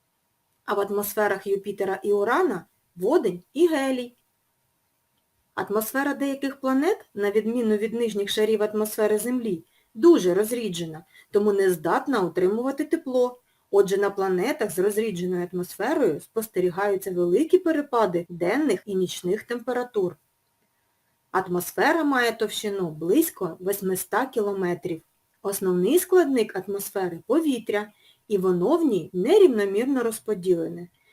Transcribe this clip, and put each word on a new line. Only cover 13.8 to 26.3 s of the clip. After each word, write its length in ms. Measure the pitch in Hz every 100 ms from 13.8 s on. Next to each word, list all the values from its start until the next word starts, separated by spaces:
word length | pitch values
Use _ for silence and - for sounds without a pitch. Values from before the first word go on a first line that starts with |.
| 185 196
на 120 | 202
планетах 600 | 196 190 185 226 302 208
з 80 | 185
розрідженою 680 | 202 208 226 175 180 180 175
атмосферою 680 | 180 175 - 226 330 214 143
спостерігаються 920 | - 226 220 185 180 170 208 196 196
великі 460 | 175 175 196 320 359
перепади 680 | 330 302 294 233 202 175 170
денних 540 | 170 175 262 302 185 -
і 100 | 190
нічних 480 | 175 - 175 214
температур. 720 | - 240 226 247 240 208 180 - _ _ _ _ _ _ _ _ _ _ _
Атмосфера 720 | 190 185 175 175 - 269 330
має 280 | 294 262 233
товщину 580 | 226 214 - 214 196 175
близько 680 | 156 165 262 330 - 175 165
восьмиста 640 | 185 196 185 185 - 208 262
кілометрів. 760 | 240 202 196 180 175 180 160 - _ _ _
Основний 580 | 196 202 190 180 190 349
складник 560 | - 370 277